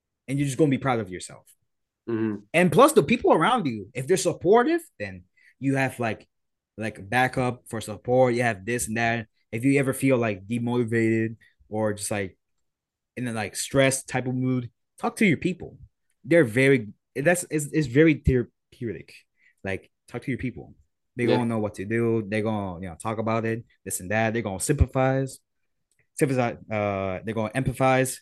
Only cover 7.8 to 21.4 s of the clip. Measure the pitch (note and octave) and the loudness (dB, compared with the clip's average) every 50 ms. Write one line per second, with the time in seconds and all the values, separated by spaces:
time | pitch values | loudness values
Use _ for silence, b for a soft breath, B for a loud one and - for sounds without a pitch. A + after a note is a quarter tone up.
7.8 | G#2+ - G#2+ G#2 - - B2 C3 B2+ B2 A#2+ A#2+ B2 A#2+ A2 F#2 F#2+ G#2 A#2+ B2 | -10 -10 -12 -10 -4 0 4 4 4 4 2 2 0 -2 -2 -4 -4 -6 -4 -4
8.8 | - - A2 A#2 A#2 A#2 A2+ A#2 A2 - _ _ _ _ - A#2 A#2 C#3 C#3 C#3 | -4 -4 -4 -2 -2 -2 -2 -2 -6 -10 _ _ _ _ -6 -2 0 2 2 2
9.8 | C3+ B2+ B2+ - - C3+ C3 A#2+ A#2 A2+ G#2 F#2+ F#2+ G2 A#2 A#2+ A#2 A#2+ A#2+ A#2+ | 2 0 -2 0 2 2 2 2 2 0 -2 -4 -6 -6 -4 -4 -2 -2 0 -2
10.8 | B2 A2 A#2 A#2 A2+ A2+ A2+ A2+ A2 A2+ A#2 - b b b b b - G#2 G#2+ | -2 0 0 2 2 2 2 2 0 -2 -4 -8 b b b b b -8 -4 -2
11.8 | A2 G#2+ G2+ G2 - - A2 G2+ G2 F#2 - _ _ _ _ _ _ _ _ _ | -2 -2 -2 -4 -6 -4 -4 -4 -4 -6 -8 _ _ _ _ _ _ _ _ _
12.8 | _ _ _ _ _ _ - - B2+ B2 A2+ A2+ G#2 F#2+ - - - - - C#3 | _ _ _ _ _ _ -12 -8 -8 -6 -4 -4 -6 -6 -6 -8 -8 -2 2 4
13.8 | C3+ C3+ C3 - - - - C3 A#2+ C3 B2+ B2+ B2+ B2+ C3 B2+ B2 A#2 _ _ | 4 4 4 0 -4 -6 -6 -4 -4 -2 -2 -2 0 0 0 -2 -4 -6 _ _
14.8 | _ _ _ - - A#3+ - - A3+ G3 C#3+ - - F#3 F3+ F3+ - - - - | _ _ _ -6 -6 -4 0 2 2 4 4 2 0 -4 -6 -6 -10 -16 -18 -20
15.8 | - - _ _ _ _ _ _ - B2+ E3 E3+ D3+ A2+ G#2 B2 C3+ C#3 C#3 B2+ | -20 -20 _ _ _ _ _ _ -2 2 4 4 4 4 4 2 4 6 4 4
16.8 | A2 G2+ - _ _ _ - B2+ C#3+ E3 F3+ F3 - - - D#3 C#3+ C#3+ - D#3+ | 2 -2 -12 _ _ _ -8 -2 0 2 2 0 0 -4 -4 -6 -4 -2 -2 -2
17.8 | D3+ B2 A2+ C3+ D#3+ E3 D3 - - - C3 B2 A#2 - _ _ _ _ _ - | -2 2 4 6 6 6 4 2 2 2 2 2 2 -2 _ _ _ _ _ -10
18.8 | B2 A2+ F#2+ D2+ - - - - _ _ _ _ _ _ _ _ - G2 F#2+ F#2+ | -10 -8 -8 -10 -14 -18 -20 -20 _ _ _ _ _ _ _ _ -8 -6 -6 -8
19.8 | - _ _ _ _ _ - B2 - - B2+ A2 - B2+ - - B1+ - - _ | -8 _ _ _ _ _ -12 -10 -6 -6 -6 -4 -4 -6 -8 -10 -14 -20 -20 _
20.8 | _ _ _ _ _ _ - B2 A#2+ A#2+ B2 B2 | _ _ _ _ _ _ -6 0 2 4 4 4